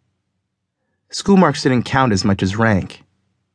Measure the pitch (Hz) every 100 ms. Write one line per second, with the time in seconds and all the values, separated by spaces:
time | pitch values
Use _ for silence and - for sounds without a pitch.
0 | _ _ _ _ _ _ _ _ _ _
1 | _ - - 190 165 139 147 123 - 135
2 | 131 95 101 95 95 104 113 95 - -
3 | _ _ _ _ _